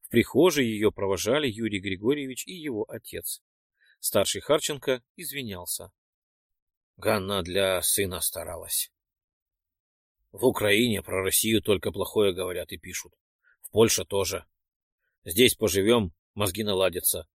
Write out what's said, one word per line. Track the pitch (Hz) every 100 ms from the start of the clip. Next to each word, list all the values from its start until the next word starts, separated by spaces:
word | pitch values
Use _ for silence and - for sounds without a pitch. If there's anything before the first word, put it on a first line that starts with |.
В | -
прихожей | - - 123 180 147 120
ее | 107 104
провожали | - 98 95 95 139 143
Юрий | 107 110 101
Григорьевич | 98 92 107 147 135 127 -
и |
его | 180 151 110 107
отец. | 113 - 87 - - _ _ _ _ _ _
Старший | - 107 95 98
Харченко | - 151 - 143 - 127 _ -
извинялся. | 165 139 120 92 87 - 92 _ _ _ _ _ _ _ _ _ _ _
«Ганна | 98 107 95 101
для | 85 90 95 92
сына | - - 98 92
старалась. | - 92 82 85 82 - - _ _ _ _ _ _ _ _ _ _ _ _ _ _
В | - 123
Украине | - 107 101 123 98
про | - 92
Россию | 95 - 110 110
только | - 95 104
плохое | 95 92 107 101
говорят | 90 90 87 87
и | 92
пишут. | - - - _ _ _ _ _
В | -
Польше | 101 113 -
тоже. | 90 98 95 90 - _ _ _ _ _ _ _
Здесь | 104 95 123 -
поживем, | 107 95 101 120 92 _ _
мозги | - 101 95
наладятся. | 104 95 92 87 - 85 80